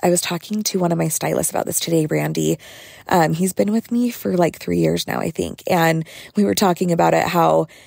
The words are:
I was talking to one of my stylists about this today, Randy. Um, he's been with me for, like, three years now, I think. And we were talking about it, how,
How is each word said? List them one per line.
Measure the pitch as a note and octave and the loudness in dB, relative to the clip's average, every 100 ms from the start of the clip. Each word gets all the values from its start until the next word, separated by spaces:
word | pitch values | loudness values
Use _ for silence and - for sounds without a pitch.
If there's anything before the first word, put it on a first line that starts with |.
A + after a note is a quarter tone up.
I | F3+ | 0
was | F3 | 2
talking | - F3 - G#3+ | 0 -6 -4 -6
to | G#3 F#3+ | -4 -2
one | F3 | 0
of | E3 | 0
my | D#3+ | -2
stylists | - D#3 - E3+ | -2 -2 -2 -2
about | - - | -2 -4
this | - | -4
today, | - E3 D#3 | 0 0 0
Randy. | D#3 D3 D#3+ D#3 E3 - - - - - | -2 -2 -2 0 -2 -6 -20 -20 -20 0
Um, | F#3 D#3+ | 2 2
he's | D#3+ F#3 | 2 -2
been | - G3+ | 0 0
with | A3 - | -2 -2
me | A#3+ A#3+ | -2 -2
for, | - G3 F#3 | -2 -2 0
like, | E3+ - | 0 -2
three | - F3 | -4 0
years | D#3+ E3+ - | 0 0 -4
now, | - | -4
I | E3+ | -4
think. | - - - - | -4 -8 -8 -2
And | F#3 E3 D#3+ D#3+ - - - | 2 2 0 -4 -12 -6 0
we | G3+ | 0
were | F#3+ | 2
talking | G3 F3 F3+ | 2 2 0
about | E3+ E3 | 2 4
it, | E3 E3+ | 2 2
how, | F3 D#3+ D#3+ D#3+ - | 2 4 2 0 -8